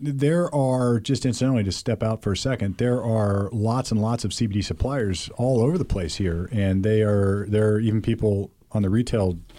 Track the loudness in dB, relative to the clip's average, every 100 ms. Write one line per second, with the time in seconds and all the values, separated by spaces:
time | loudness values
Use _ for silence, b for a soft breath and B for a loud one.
0 | -6 0 2 2 0 0 0 2 2 2
1 | 0 -2 0 0 0 2 0 -2 -4 -2
2 | -2 -2 -2 -2 -2 -2 -4 -2 0 0
3 | 0 0 2 0 -2 -2 -2 0 0 0
4 | 0 -2 -4 -2 -2 -2 -2 -2 -2 0
5 | -2 -4 -6 -4 0 2 2 2 -2 -2
6 | -4 -2 -2 -2 -4 -2 0 2 2 2
7 | 4 2 2 0 0 2 4 2 2 0
8 | 0 0 2 0 -2 _ _ -2 2 2
9 | 0 0 0 -2 -8